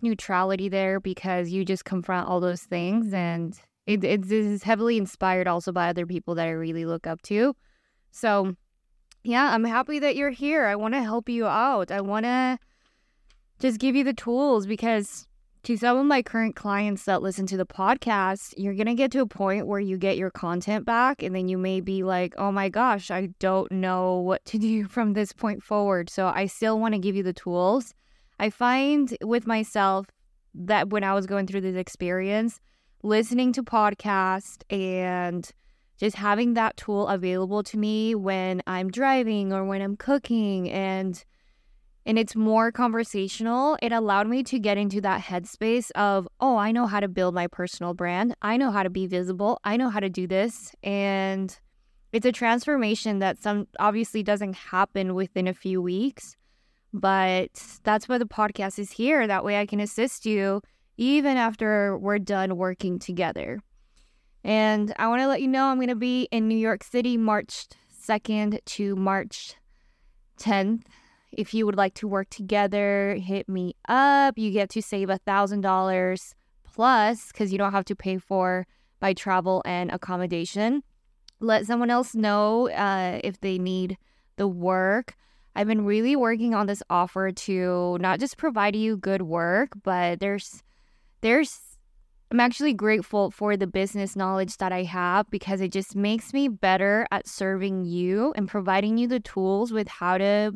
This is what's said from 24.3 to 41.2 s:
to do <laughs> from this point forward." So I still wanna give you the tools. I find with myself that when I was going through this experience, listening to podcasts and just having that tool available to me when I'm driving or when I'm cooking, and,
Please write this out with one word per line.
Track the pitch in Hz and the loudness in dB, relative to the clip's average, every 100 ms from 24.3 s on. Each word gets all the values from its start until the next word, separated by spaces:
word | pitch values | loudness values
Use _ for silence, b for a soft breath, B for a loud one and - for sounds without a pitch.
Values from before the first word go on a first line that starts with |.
| 190 | -2
to | - 220 | -2 -2
do | 220 220 | 0 0
<laughs> | 202 | -2
from | 247 214 | 0 0
this | 202 202 | 0 -2
point | - 220 196 | -4 -4 -4
forward." | - 208 202 180 170 | -2 0 2 0 -2
So | - 185 | -2 0
I | - | 0
still | 196 - 220 220 | -2 0 0 2
wanna | 226 214 | 0 0
give | 196 196 | 0 0
you | |
the | 185 | -2
tools. | 180 185 175 185 254 233 - _ _ _ - | -4 -4 2 4 2 -2 -12 _ _ _ -4
I | 214 | -4
find | - 247 262 277 294 262 240 | 2 2 4 4 2 0 -2
with | 214 233 | -2 0
myself | 220 220 214 214 196 190 196 _ _ _ _ | 0 -2 0 2 2 2 -2 _ _ _ _
that | - 180 208 196 | -8 0 2 2
when | 208 | 0
I | 196 | 2
was | 196 | 0
going | 190 202 190 | 0 -2 -2
through | 196 | -2
this | 185 | -2
experience, | 185 180 - 180 185 190 208 226 - _ _ _ _ | -4 -6 -6 -2 -2 0 0 -2 -4 _ _ _ _
listening | 208 214 226 247 254 | 2 2 2 2 2
to | 254 | 0
podcasts | 233 226 208 208 214 196 190 190 - - - | 0 2 2 2 -2 0 0 -2 -6 -18 -6
and | 202 185 185 185 180 175 175 - - _ _ _ - | -4 -2 -2 -2 -2 -2 -4 -8 -16 _ _ _ -4
just | 214 202 | -4 0
having | 202 208 240 | 0 2 2
that | 233 220 | 2 0
tool | - - 202 - | -2 -4 -2 0
available | 196 185 185 185 208 | 0 0 -2 -2 -4
to | 202 214 | -4 -2
me | 214 214 220 | 0 0 0
when | 220 190 190 185 180 - | -2 -2 -2 -2 -4 -4
I'm | 185 185 | -4 -4
driving | 233 269 262 220 208 196 | 0 2 2 2 0 0
or | 190 | -2
when | 190 196 | -2 -4
I'm | 196 | -4
cooking, | 202 - 277 - 233 208 190 180 | -4 0 0 0 0 0 -2 -2
and, | 190 190 190 190 170 | -4 -2 -2 -4 -6